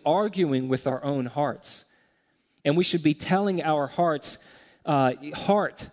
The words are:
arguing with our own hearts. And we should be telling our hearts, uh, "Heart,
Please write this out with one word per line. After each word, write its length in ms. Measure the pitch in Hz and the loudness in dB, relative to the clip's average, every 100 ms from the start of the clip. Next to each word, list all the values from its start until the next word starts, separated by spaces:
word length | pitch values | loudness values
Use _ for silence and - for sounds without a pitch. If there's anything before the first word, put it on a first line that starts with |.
| 147 | 0
arguing 600 | 180 214 190 165 131 131 | 2 0 0 0 0 0
with 180 | 131 139 | -2 -2
our 180 | 127 | -4
own 220 | 143 139 123 | -4 -4 -4
hearts. 580 | 143 143 101 - - - _ _ _ _ _ _ _ | -2 -4 -4 -12 -18 -20 _ _ _ _ _ _ _
And 140 | 143 160 | 0 2
we 60 | |
should 180 | 180 175 | 2 2
be 140 | 156 147 | 2 0
telling 480 | - 190 202 180 | 0 0 0 -2
our 240 | 156 151 139 | 0 0 -2
hearts, 500 | - 170 147 - - - - _ _ - | 0 0 0 -6 -16 -20 -20 _ _ 2
uh, 280 | 143 131 127 147 | 4 4 0 -8
"Heart, 560 | - - 208 160 - - | -6 0 2 0 -6 -18